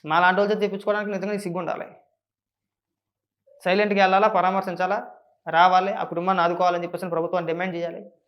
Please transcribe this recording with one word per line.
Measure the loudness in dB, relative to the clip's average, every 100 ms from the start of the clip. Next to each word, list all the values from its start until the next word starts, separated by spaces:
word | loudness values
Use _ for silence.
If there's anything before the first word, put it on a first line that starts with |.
| 2
మా | 4
లాంటి | 4 4
వాళ్ళతో | 0 0
తెప్పించుకోవడానికి | -2 -4 -4 -4 -4
నిజంగా | -6 -6
నీకు | -6 -6
సిగ్గు | -6
ఉండాలి. | -6 -8 -10 -18 _ _ _ _ _ _ _ _ _ _ _ _ _ _ _ _
సైలెంట్గా | 0 2 2 2
వెళ్ళాలా, | 4 4 4 2
పరామర్శించాలా, | 2 0 -4 -4 -2 -4 -6 -20 _ _ -2 6
రావాలి, | 6 6 2 -4
ఆ | -6
కుటుంబాన్ని | -4 -2 2
ఆదుకోవాలని | 0 2 0 0
చెప్పేసి | -6 -8 -6
ప్రభుత్వాన్ని | -4 -2 -4 -4
డిమాండ్ | -4 -4 -6
చేయాలి | -8 -10 -18 _